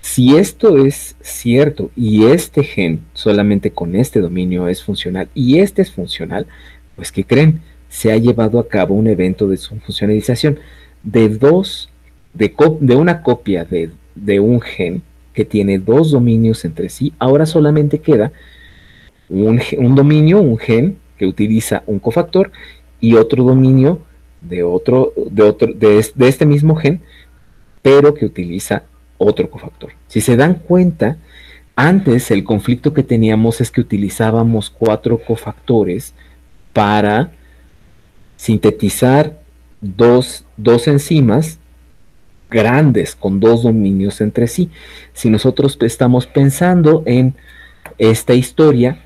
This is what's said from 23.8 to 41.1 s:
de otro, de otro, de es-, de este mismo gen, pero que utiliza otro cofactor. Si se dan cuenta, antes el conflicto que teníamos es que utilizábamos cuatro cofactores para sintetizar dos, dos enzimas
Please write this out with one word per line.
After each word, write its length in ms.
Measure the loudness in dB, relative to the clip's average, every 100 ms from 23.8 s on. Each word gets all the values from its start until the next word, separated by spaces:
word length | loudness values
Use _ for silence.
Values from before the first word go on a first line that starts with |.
| 2 -2 -10 _ _ _
de 220 | -12 -6
otro, 500 | -2 -2 0 0 0 -4 -6
de 120 | 2
otro, 320 | 2 2 -4
de 240 | 0 2 4
es-, 180 | 0 0
de 120 | 0
este 180 | 2 0
mismo 280 | 2 2
gen, 280 | 2 0 -2 -8 -20 _ _ _ _ _ _
pero 320 | 4 6 4
que 100 | 0
utiliza 600 | -6 -6 -8 -8 -6 -8 -8 _ _ _
otro 320 | -2 0 -6
cofactor. 400 | -8 -20 _ -20 _ _
Si 140 | -6
se 120 | 0
dan 200 | 2 2
cuenta, 640 | 0 0 2 2 0 -4 -4 _ -20 -20 -20 _ -2
antes 540 | 2 2 2 0 0
el 120 | -4
conflicto 520 | 0 -4 -2 -2 -2
que 80 | -2
teníamos 580 | -2 0 2 2 0 -2
es 100 | -4
que 120 | -4
utilizábamos 880 | -4 -4 -6 -2 -2 0 0 -2 -4
cuatro 480 | _ -2 0 -2 -4
cofactores 960 | -4 -8 -8 -14 -2 0 0 -4 -10 _ -20 _ _ -20 -8
para 580 | -2 0 2 0 0 -4 -10 -20 _ _ _ _ _ _ _ -20 _
sintetizar 1040 | -2 0 0 0 -6 0 2 2 0 -6 -20 _ _ _
dos, 640 | -14 0 4 4 0 -12 _ -4
dos 320 | 0 2 2
enzimas 720 | -2 0